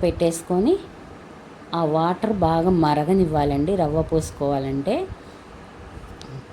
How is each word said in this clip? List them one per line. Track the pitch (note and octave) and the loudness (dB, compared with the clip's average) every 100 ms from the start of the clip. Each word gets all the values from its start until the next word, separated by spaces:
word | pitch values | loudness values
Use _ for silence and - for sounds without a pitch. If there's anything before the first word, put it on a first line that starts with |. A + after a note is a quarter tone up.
పెట్టేసుకొని | F3 E3 E3+ E3 - F3+ A#3+ G4 - - - - - - - - - E3+ | 0 2 0 0 -2 2 4 2 -2 -18 -18 -18 -20 -20 -20 -20 -8 -2
ఆ | |
వాటర్ | D#3 D#3 E3+ F3+ A3 | 0 2 2 0 0
బాగా | G3+ E3 E3 F3 | 2 2 4 4
మరగనివ్వాలండి. | F3 D3+ D3 D3+ F#3+ E3 D3+ C#3+ C#3 D#3 G3 | 4 4 4 4 4 4 2 2 2 2 2
రవ్వ | D3+ D#3+ | 2 2
పోసుకోవాలంటే | D#3 D#3+ - - C#3+ C#3 C3+ C3+ D#3+ D4 F#4+ - - - - - - - - - - - - C3 - | 2 0 -2 -2 0 0 -2 -2 -2 -2 -4 -10 -16 -20 -20 -20 -20 -18 -18 -16 -16 -16 -16 -16 -16